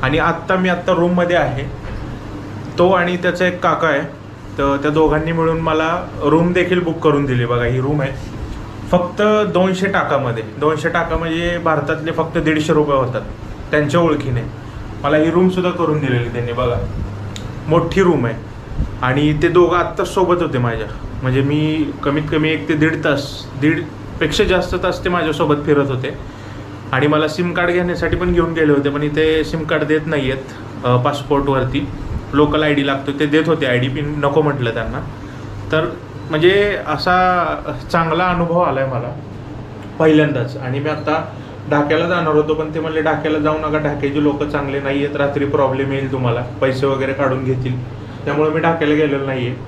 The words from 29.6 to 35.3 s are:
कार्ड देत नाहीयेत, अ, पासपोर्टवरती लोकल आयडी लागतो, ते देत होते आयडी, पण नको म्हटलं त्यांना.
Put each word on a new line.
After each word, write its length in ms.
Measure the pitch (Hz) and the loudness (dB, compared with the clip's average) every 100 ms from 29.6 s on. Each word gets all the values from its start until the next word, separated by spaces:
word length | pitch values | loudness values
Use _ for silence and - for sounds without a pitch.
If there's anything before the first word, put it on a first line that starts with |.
कार्ड 200 | 151 160 | -2 -2
देत 180 | 147 156 156 | 2 0 0
नाहीयेत, 320 | 151 131 131 - - - - 127 | -2 0 -4 -8 -12 -12 -6 0
अ, 120 | 123 | 2
पासपोर्टवरती 920 | 120 120 - 139 143 135 131 131 - - - - - | 2 -2 0 0 2 0 0 -2 -4 -6 -6 -6 -2
लोकल 300 | 139 147 151 | 2 4 4
आयडी 240 | 151 147 139 | 2 2 2
लागतो, 240 | 135 135 139 | -2 -2 -2
ते 60 | 151 | 2
देत 180 | 147 156 | 2 4
होते 180 | 156 139 | 2 2
आयडी, 220 | 123 131 | 2 0
पण 340 | 135 147 147 143 | -2 -4 0 2
नको 160 | 143 | 4
म्हटलं 320 | 147 135 120 | 2 2 -2
त्यांना. 260 | 117 113 127 - - - | -2 -4 -6 -8 -10 -12